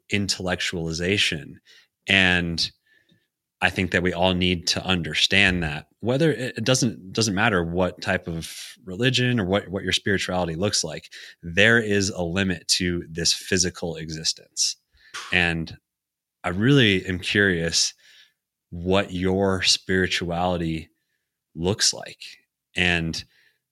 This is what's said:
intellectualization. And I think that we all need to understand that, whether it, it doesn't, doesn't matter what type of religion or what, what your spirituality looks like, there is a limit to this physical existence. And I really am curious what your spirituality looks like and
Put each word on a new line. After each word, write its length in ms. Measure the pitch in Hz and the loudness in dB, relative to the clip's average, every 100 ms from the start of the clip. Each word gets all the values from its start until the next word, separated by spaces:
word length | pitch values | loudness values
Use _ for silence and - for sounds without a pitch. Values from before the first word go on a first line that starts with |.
| - | -6
intellectualization. 1400 | 104 98 - 92 90 - 90 82 80 87 101 - 80 69 82 _ - _ _ - | -4 -2 -4 -4 -4 -4 -4 -4 -2 0 2 0 -2 -10 -18 _ -20 _ _ 2
And 640 | 98 92 90 87 82 - - _ _ _ _ _ _ _ - | 4 6 4 0 -2 -4 -6 _ _ _ _ _ _ _ -2
I 80 | 92 | -2
think 220 | - 90 | 0 0
that 120 | 92 | 2
we 100 | 90 | 2
all 200 | 85 92 | 2 2
need 340 | 90 90 87 80 | 4 2 0 -2
to 180 | - 90 | -4 0
understand 800 | 92 78 76 - 98 98 90 | -2 -2 -2 2 4 4 2
that, 240 | 80 73 - - | -2 -6 -10 -8
whether 320 | 104 135 160 | -2 2 2
it, 280 | 107 123 - | 0 -4 -4
it 40 | |
doesn't, 480 | 110 127 117 78 92 | 0 2 0 -2 -8
doesn't 240 | 101 110 95 | -2 0 2
matter 260 | 113 95 | 2 2
what 380 | 82 87 90 - | 0 0 0 -2
type 260 | - 92 - | -4 -4 -4
of 280 | 82 82 - - - - | -8 -8 -12 -16 -18 -12
religion 540 | 92 127 127 127 120 | -2 0 2 0 0
or 60 | 90 | 2
what, 220 | 101 - | 0 -2
what 160 | 95 | -6
your 80 | 92 | -2
spirituality 640 | - - 95 - 90 87 80 | -2 0 -2 0 -2 -2 0
looks 280 | 101 - | 0 0
like, 280 | 82 76 - - - - | -4 -8 -14 -20 -20 -16
there 360 | 85 85 110 117 | -6 4 6 6
is 300 | 107 101 98 | 4 2 0
a 120 | 90 | -2
limit 440 | 87 90 98 85 - - | -2 0 0 -2 -2 0
to 260 | 90 85 82 | 0 -2 -6
this 240 | 80 82 | -4 -2
physical 640 | - - 95 90 - 87 80 | -2 -2 0 0 -2 -8 -8
existence. 840 | 80 78 78 - - - - - _ _ - - - | -10 -8 -6 -8 -10 -4 -4 -4 _ _ -18 -14 -2
And 420 | 90 87 82 80 - _ _ _ _ _ _ | 0 2 0 -6 -12 _ _ _ _ _ _
I 60 | 90 | -6
really 560 | 90 117 143 113 95 95 | 0 4 6 6 4 0
am 140 | 90 | -6
curious 720 | - 104 101 87 82 82 - - _ - - _ _ _ - | 0 2 4 2 0 0 -2 -4 _ -20 -20 _ _ _ -16
what 420 | 87 87 92 95 | -8 0 2 0
your 500 | 92 92 95 98 95 | 0 0 2 2 2
spirituality 1300 | 92 - - 95 90 - 87 85 90 90 82 80 76 _ _ _ _ _ _ 78 | 2 0 0 0 2 0 -2 -2 0 0 -2 -4 -8 _ _ _ _ _ _ -4
looks 360 | 85 107 - | -2 0 0
like 280 | - - - - - _ _ _ - | -2 -10 -16 -18 -20 _ _ _ 0
and 440 | 90 87 82 80 - _ _ _ _ | 2 2 -2 -6 -10 _ _ _ _